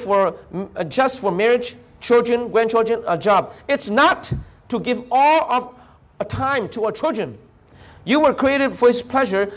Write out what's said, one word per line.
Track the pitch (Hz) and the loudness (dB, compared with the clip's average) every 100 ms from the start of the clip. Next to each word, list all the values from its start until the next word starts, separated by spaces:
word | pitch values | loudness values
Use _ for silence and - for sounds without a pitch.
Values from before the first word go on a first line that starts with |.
| 190 | 0
for, | 202 190 - - | 2 2 -2 -12
mm, | 175 196 - | -10 -10 -8
uh, | 165 | -6
just | 180 262 262 | -2 -2 0
for | 202 | -4
marriage, | 180 226 240 240 - - - | 0 2 2 -2 -12 -20 -14
children, | - 240 233 240 240 | 2 2 2 -2 0
grandchildren, | 220 220 226 226 226 - | 0 0 0 0 -2 -2
a | 170 | -2
job. | 190 196 - - - | 2 2 0 -8 -4
It's | 277 - | -4 -2
not | 214 311 359 - - - - - | 2 2 2 -6 -10 -10 -20 -8
to | 233 | -6
give | 180 240 247 | -4 -4 -2
all | 254 294 320 - | 2 4 4 2
of | 247 247 - - _ _ - | -2 -4 -16 -20 _ _ -10
a | |
time | 202 - 269 277 185 | -8 -4 -2 -2 -4
to | - | -4
our | 214 | -4
children. | 214 311 226 151 107 _ _ _ - - - | -2 -4 -2 -6 -8 _ _ _ -20 -20 -14
You | - 277 | 0 4
were | 302 | 4
created | - 269 277 269 175 | 2 2 2 0 4
for | 240 | 2
His | 240 | 2
pleasure | 240 262 247 196 202 | -2 -2 0 0 -2